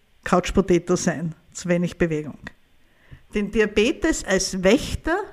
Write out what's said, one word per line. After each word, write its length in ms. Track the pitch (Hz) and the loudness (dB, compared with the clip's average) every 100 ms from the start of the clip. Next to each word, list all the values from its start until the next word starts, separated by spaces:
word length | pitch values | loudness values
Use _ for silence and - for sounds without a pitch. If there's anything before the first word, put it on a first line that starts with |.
| _ _ | _ _
Couch 320 | - 180 - | -2 0 2
Potato 400 | - 185 175 170 | 0 2 2 2
sein, 400 | 180 180 147 170 - _ | -2 0 -4 -6 -10 _
zu 160 | - 175 | -10 -2
wenig 300 | 175 175 - | 0 -2 -2
Bewegung.“ 400 | 170 151 147 - - - _ _ _ _ _ - _ | -2 -2 -6 -14 -18 -20 _ _ _ _ _ -20 _
Den 160 | 208 202 | -6 -2
Diabetes 720 | 226 208 214 226 330 320 - | 0 2 2 2 2 0 -2
als 380 | - 190 - 190 | 0 0 0 0
Wächter 540 | 185 254 - - - 370 403 | 4 4 2 -6 -2 -2 -4